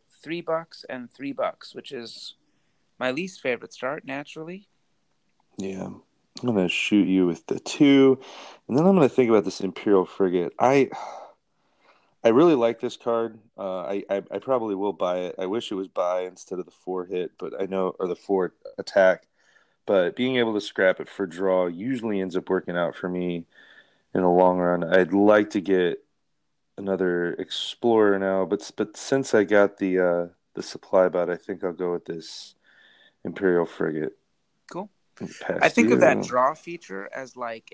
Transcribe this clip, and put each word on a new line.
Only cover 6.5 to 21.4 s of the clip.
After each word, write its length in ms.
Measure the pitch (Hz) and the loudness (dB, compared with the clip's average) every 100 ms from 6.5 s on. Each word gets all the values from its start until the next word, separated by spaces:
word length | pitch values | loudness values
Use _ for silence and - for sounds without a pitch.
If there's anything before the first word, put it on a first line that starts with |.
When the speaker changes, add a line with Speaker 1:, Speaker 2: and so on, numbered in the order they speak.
Speaker 2:
gonna 140 | 107 87 | 0 0
shoot 400 | - - 104 90 | 0 2 2 4
you 180 | 92 90 | 4 2
with 200 | 82 - | 0 -6
the 120 | - | -8
two, 600 | - - 143 139 135 131 - - - - - | -4 4 6 8 6 4 -2 -20 -20 -16 -2
and 80 | 123 | 2
then 80 | 180 | 4
I'm 80 | |
gonna 140 | 196 131 | 6 4
think 200 | - 120 | 4 4
about 160 | 107 | 4
this 160 | 98 - | 2 -4
Imperial 440 | 95 - 110 98 | -8 -4 2 4
Frigate. 480 | 87 - 95 90 85 - | 2 0 0 0 -2 0
I, 300 | 123 139 131 - - - - _ _ _ _ _ _ _ _ _ | 2 4 2 -4 -14 -16 -20 _ _ _ _ _ _ _ _ _
I 60 | 117 | 2
really 260 | 117 170 | 6 6
like 240 | 139 117 117 | 4 2 -2
this 180 | 123 - | -8 -8
card. 440 | 123 117 117 110 _ - | -4 -2 -4 -10 _ -12
Uh, 240 | 98 92 | -8 -8
I, 240 | 85 98 - | -6 -6 -4
I, 140 | 98 - | -4 -4
I 80 | 101 | -8
probably 380 | 127 127 113 95 | -2 -2 -2 -4
will 160 | 101 | -4
buy 260 | 90 92 90 | -2 -2 -2
it. 160 | 90 - | -6 -6
I 80 | 92 | -4
wish 260 | 110 - | -4 -6
it 20 | |
was 140 | 95 95 | -8 -6
buy 340 | - 90 92 | -4 -2 -2
instead 380 | 92 90 - 90 | -6 -12 -12 -10
of 40 | |
the 60 | 87 | -12
four 360 | _ - 92 90 | _ -10 -8 -6
hit, 260 | 92 87 - | -6 -6 -8
but 220 | 85 - | -12 -8
I 60 | 95 | -4
know, 300 | 95 92 - | -2 -2 -2
or 80 | 92 | -6
the 80 | |
four 400 | 87 - 98 87 _ - - | -6 -2 0 0 _ -18 -14
attack. 480 | - 101 92 87 _ _ _ _ _ _ | -2 4 4 4 _ _ _ _ _ _
But 300 | - 98 87 | 0 2 2
being 220 | 82 127 127 | 0 -2 0
able 180 | 113 | 0
to 60 | 104 | -2
scrap 400 | - - 95 - | -4 2 2 2
it 80 | - | -6
for 180 | - 95 | -6 -6
draw 400 | 82 | -2